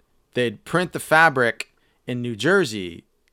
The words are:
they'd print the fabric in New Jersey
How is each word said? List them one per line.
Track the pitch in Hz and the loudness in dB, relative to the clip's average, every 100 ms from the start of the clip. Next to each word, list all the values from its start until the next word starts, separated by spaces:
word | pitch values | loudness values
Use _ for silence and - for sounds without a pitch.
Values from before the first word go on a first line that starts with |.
| _ _ _ | _ _ _
they'd | 123 120 104 | -4 -4 -4
print | - 165 180 | -6 -4 -4
the | 156 | -6
fabric | - 156 165 131 117 - - _ _ _ - | 2 4 6 4 0 -2 -10 _ _ _ -10
in | 123 | -6
New | 120 107 | -6 -2
Jersey | 139 196 143 107 90 85 - _ _ | 0 2 0 -4 -8 -12 -20 _ _